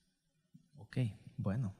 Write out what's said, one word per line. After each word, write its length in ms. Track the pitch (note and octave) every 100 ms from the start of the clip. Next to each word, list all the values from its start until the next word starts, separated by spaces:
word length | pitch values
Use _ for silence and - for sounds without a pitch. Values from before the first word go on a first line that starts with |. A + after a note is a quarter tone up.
| _ _ _ _ _ - _ -
Ok, 200 | - B2+ A#2 - - -
bueno. 380 | G2+ A2+ G#2